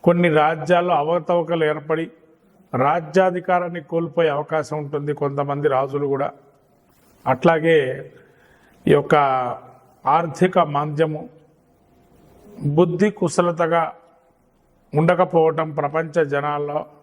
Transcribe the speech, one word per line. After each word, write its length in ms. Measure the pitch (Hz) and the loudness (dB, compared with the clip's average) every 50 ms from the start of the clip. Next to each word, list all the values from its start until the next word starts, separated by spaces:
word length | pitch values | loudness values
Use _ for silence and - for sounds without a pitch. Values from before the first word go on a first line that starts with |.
| - | 4
కొన్ని 260 | 175 170 175 175 170 | 2 2 4 2 4
రాజ్యాల్లో 640 | 151 151 151 156 165 156 151 151 180 175 175 180 170 | 4 4 2 2 0 -2 0 2 2 2 2 2 0
అవకతవకలు 680 | 147 143 156 170 175 165 - 175 175 165 160 170 165 160 | 0 0 0 -2 -2 -2 0 0 0 0 -2 -2 0 0
ఏర్పడి 460 | 151 151 151 143 151 156 160 165 - - _ _ _ _ _ _ _ _ _ _ _ - | 0 -2 -4 -4 -4 -4 -4 -4 -8 -12 _ _ _ _ _ _ _ _ _ _ _ -2
రాజ్యాధికారాన్ని 1040 | 127 131 139 160 175 165 151 - 190 185 185 180 180 170 - 180 175 180 170 175 170 | 0 0 0 0 -2 -4 0 2 2 2 4 0 -2 -2 0 0 0 0 -2 -8 -10
కోల్పోయే 480 | 147 - 165 165 170 165 143 170 165 156 | -10 -6 -4 -4 -4 -2 0 0 2 2
అవకాశం 480 | 139 147 151 - 156 156 147 - 156 | 0 -2 -4 -2 -4 -4 -4 -4 -6
ఉంటుంది 360 | 151 147 139 151 147 143 147 147 | -8 -8 -6 -6 -6 -4 -4 -4
కొంతమంది 540 | 147 147 143 139 139 143 139 143 143 147 | -2 -4 -4 -2 -4 -4 -4 -4 -2 0
రాజులు 400 | 151 135 131 135 135 139 143 143 | 0 0 0 -2 -2 -4 -4 -2
కూడా. 240 | 139 139 135 139 - - - _ _ _ _ _ _ _ _ _ _ _ _ _ _ _ _ _ | -2 -2 -2 -4 -6 -8 -12 _ _ _ _ _ _ _ _ _ _ _ _ _ _ _ _ _
అట్లాగే 840 | - 131 123 - 170 165 160 156 165 165 151 135 127 127 - - - - - - _ _ _ _ _ _ _ _ _ _ _ _ | -4 -2 4 4 4 4 4 2 4 4 4 2 0 -6 -8 -12 -18 -20 -20 -20 _ _ _ _ _ _ _ _ _ _ _ _
ఈ 40 | 170 | 4
యొక్క 240 | 147 143 143 - 160 147 143 135 131 131 127 123 120 - - - - - _ _ _ _ - | 4 4 4 4 4 4 4 4 2 0 -2 -4 -6 -10 -14 -20 -20 -20 _ _ _ _ 0
ఆర్థిక 540 | 135 143 165 170 160 139 - 180 185 185 190 | 2 2 2 0 -2 0 0 0 2 4 2
మాంద్యము, 680 | 170 151 147 143 151 151 147 147 165 156 156 147 - - - - _ _ _ _ _ _ _ _ _ _ _ _ _ _ _ _ _ _ _ - - - - - - | 0 2 0 -4 -4 -4 -2 -2 -2 -2 -2 -10 -12 -16 -20 -20 _ _ _ _ _ _ _ _ _ _ _ _ _ _ _ _ _ _ _ -20 -20 -20 -18 -6 -4
బుద్ధి 440 | 143 143 156 180 170 175 165 202 214 | 0 2 2 2 2 2 0 0 0
కుశలతగా 840 | 202 - 185 160 - - 175 175 165 160 170 160 170 165 165 - - - _ _ _ _ _ _ _ _ _ _ _ _ _ _ _ _ _ _ - | 0 -2 -4 -2 0 0 0 0 0 -2 -2 0 0 0 0 -2 -8 -14 _ _ _ _ _ _ _ _ _ _ _ _ _ _ _ _ _ _ -2
ఉండకపోవటం 760 | 147 160 170 180 170 180 175 - 165 160 160 160 156 160 156 | 0 2 2 2 2 0 2 2 2 2 2 0 -2 -6 -4
ప్రపంచ 540 | 147 156 143 139 151 160 165 160 - 170 156 | -4 -6 -6 -4 -4 -4 -6 -2 -2 -2 -2
జనాల్లో 600 | 143 143 143 143 147 147 147 147 143 147 156 - - - - | 0 -2 -4 -4 -4 -4 -4 -6 -4 -6 -6 -8 -8 -18 -20